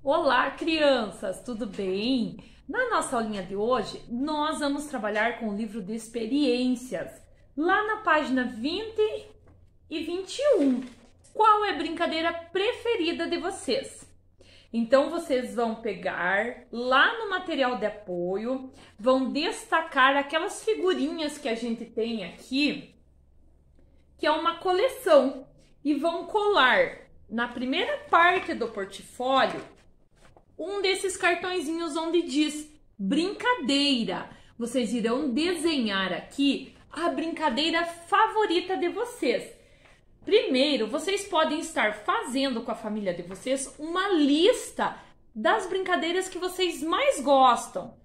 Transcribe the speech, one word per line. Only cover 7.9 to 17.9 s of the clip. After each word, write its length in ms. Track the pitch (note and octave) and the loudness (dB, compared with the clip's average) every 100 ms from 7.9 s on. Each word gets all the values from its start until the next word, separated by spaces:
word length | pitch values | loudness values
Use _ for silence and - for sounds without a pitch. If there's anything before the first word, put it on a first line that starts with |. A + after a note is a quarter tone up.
| G#4+ | -2
página 440 | F4 D#4 B3+ C4 | 2 2 2 0
vinte 840 | A#3 G#3+ B3+ F4+ A4 - G#4+ - - - - - - _ - | -2 -4 -4 -4 -6 0 0 -2 -12 -20 -20 -20 -20 _ -10
e 140 | D#4 | -8
vinte 380 | D#4+ F4 F#4+ - | -6 -6 -8 0
e 160 | C#5+ A4 | 4 6
um. 260 | C#4 B3 C4 - - - - | 4 2 -4 -16 -20 -20 -20
Qual 320 | - A4 G#4+ | 4 6 6
é 60 | G#4 | 4
a 60 | D4 | -2
brincadeira 560 | D#4+ D#4+ E4 D#4+ E4 | -4 -2 0 0 0
preferida 960 | E4+ - F#4+ G#4 - A#4 A4 D#4+ - E4 | -2 -6 0 0 0 -2 0 0 -2 -2
de 100 | E4+ | -2
vocês? 680 | D#4+ - - A3+ - - - - _ _ - - - | -4 -6 -2 -2 -4 -16 -20 -20 _ _ -20 -20 -6
Então, 360 | A3+ A3+ C4+ D4+ | -4 4 4 4
vocês 460 | E4+ E4+ B3+ A3+ | -2 -2 -2 -2
vão 220 | G3+ A#3 A3 | -2 -2 -2
pegar 880 | A3+ F#3 F3+ E3 F3 G3 A3+ B3 - | -6 -4 -4 -2 0 0 0 -6 -12
lá 440 | A3+ B3+ B3+ E4 A#4 | -8 2 4 4 2
no 100 | G#4+ | -4
material 480 | F#4 F#4 D4+ B3 A3+ | -4 -4 0 0 0
de 80 | |
apoio, 840 | G3+ | -4